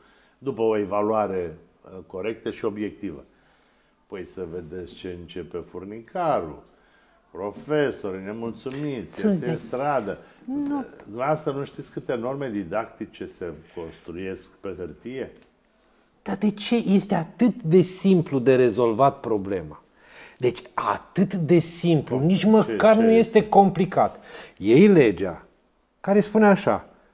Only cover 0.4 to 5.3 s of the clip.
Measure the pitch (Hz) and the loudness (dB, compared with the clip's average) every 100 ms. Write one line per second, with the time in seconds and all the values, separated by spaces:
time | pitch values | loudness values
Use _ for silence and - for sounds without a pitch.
0.4 | 131 113 113 107 95 104 104 110 101 92 | -8 -2 0 0 -2 -2 0 0 -2 -4
1.4 | 85 80 _ _ - 92 - 90 104 110 | -6 -10 _ _ -20 -20 -14 -10 -8 -8
2.4 | 113 104 113 104 101 - 98 71 - _ | -10 -6 -6 -4 -8 -8 -12 -12 -18 _
3.4 | _ _ _ _ _ _ _ 98 85 - | _ _ _ _ _ _ _ -16 -14 -12
4.4 | 85 90 80 90 85 - 92 87 82 | -10 -10 -12 -14 -14 -14 -12 -12 -14